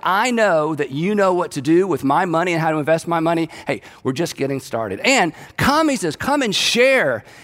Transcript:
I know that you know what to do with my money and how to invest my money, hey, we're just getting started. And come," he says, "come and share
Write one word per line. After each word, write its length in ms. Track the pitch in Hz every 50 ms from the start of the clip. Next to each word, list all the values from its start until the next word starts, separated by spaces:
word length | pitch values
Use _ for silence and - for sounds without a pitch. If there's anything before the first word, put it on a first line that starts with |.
| -
I 260 | 170 185 202 240 254
know 460 | 240 226 220 202 170 156 151 156 160
that 160 | 139 143 127
you 240 | 135 143 165 196 214
know 180 | 202 196 190 180
what 160 | 175 175 151
to 80 | - 147
do 280 | 127 151 165 175 196 190
with 160 | 160 127 -
my 200 | 135 139 165 190
money 280 | 180 165 160 180 180
and 100 | 170 160
how 80 | 160 160
to 80 | 156 156
invest 300 | 143 156 160 165 - -
my 100 | 170 165
money, 300 | 160 165 170 165 165 156 - - -
hey, 140 | - 139 101 - - - - -
we're 80 | 127
just 240 | 131 131 170 160 -
getting 240 | - 135 135 139 131
started. 400 | - - - 113 113 101 92 101
And 320 | - 233 277 247 185 165 - - - - -
come," 320 | - - - 285 311 320 302
he 80 | 269
says, 180 | 220 - 160 135
"come 260 | - - - 285 294
and 140 | 262 220 175
share 680 | - - - - 226 247 269 269 254 185 143 120 104 - - - -